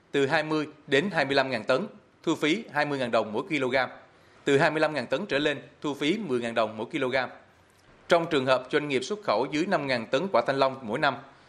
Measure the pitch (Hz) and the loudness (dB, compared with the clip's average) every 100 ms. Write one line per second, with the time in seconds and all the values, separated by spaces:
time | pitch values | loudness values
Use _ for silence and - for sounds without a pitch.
0 | _ 143 135 160 156 156 143 - - 139 | _ 0 2 2 0 -2 -4 -10 0 0
1 | 190 165 135 139 131 117 107 135 214 - | 2 0 0 2 0 0 0 0 -2 -12
2 | _ _ 170 156 151 202 - 143 147 139 | _ _ -2 0 0 0 -2 -2 -2 -2
3 | 120 113 107 110 135 147 131 135 123 - | 0 0 0 -4 -4 -2 0 0 -2 -6
4 | - _ _ - - 135 160 156 156 147 | -20 _ _ -6 2 4 4 2 0 0
5 | 117 135 107 139 151 135 - - 151 135 | -4 -4 -2 0 0 -2 -8 -10 -6 -2
6 | 147 214 180 123 117 113 110 110 113 151 | -2 -2 -2 -2 -2 0 -2 -2 -8 -4
7 | 131 131 120 - - _ _ _ _ - | -2 -2 -4 -8 -20 _ _ _ _ -10
8 | - 170 165 147 127 127 - 147 147 127 | 2 2 4 2 4 2 2 -2 0 -2
9 | - 104 - 107 143 147 190 170 139 123 | -2 -4 0 0 0 -2 0 0 0 -2
10 | 110 135 190 120 123 135 135 127 110 131 | 0 -2 2 2 2 2 0 0 -6 -2
11 | 147 127 - - | 0 -2 -8 -20